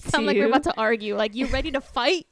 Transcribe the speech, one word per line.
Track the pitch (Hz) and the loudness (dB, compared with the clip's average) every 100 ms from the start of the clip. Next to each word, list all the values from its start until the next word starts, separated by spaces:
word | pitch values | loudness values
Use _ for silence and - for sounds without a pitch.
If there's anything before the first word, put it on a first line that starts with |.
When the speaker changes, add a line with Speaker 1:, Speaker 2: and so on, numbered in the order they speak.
| - | -2
Speaker 1:
I | |
sound | 311 208 | 0 2
like | 190 | 2
we're | |
Speaker 2:
to | 220 | 4
Speaker 1:
about | 262 269 | 2 0
to | - | 0
argue. | 220 226 208 202 | 0 0 -2 -2
Like, | 220 | -2
"You | 214 262 | -2 -2
ready | 262 311 | -2 -2
to | 269 | -4
fight?" | - 262 254 359 - | -4 -2 0 0 -4